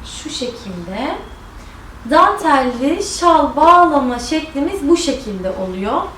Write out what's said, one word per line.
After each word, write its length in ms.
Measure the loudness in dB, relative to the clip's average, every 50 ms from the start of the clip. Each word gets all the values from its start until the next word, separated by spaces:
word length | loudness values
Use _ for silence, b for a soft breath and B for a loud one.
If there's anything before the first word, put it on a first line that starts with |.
| -16
Şu 260 | -14 -14 -12 -12 -10
şekilde. 840 | -8 -6 -8 -8 -8 -10 -12 -12 -12 -10 -10 -8 -8 -6 -6 -6 -6 -8 -10 -16 -18 -18 -20 -20 B B B B B B B B -20 -16 -4 2
Dantelli 920 | 4 4 4 4 2 0 2 2 2 4 2 0 -2 -2 -2 -2 0 -2
şal 540 | -4 -6 -4 0 2 4 4 4 2 2 2
bağlama 640 | 4 6 8 8 8 6 6 4 0 0 0 -4 -4
şeklimiz 720 | -4 -4 -4 -4 -4 -4 -4 -4 -4 -2 -4 -4 2 2
bu 80 | 2
şekilde 540 | 2 2 -4 -4 -4 -6 -8 -8 -6 -6 -6
oluyor. 520 | -6 -6 -6 -6 -6 -6 -4 -4 -2 -4 -4 -6 -12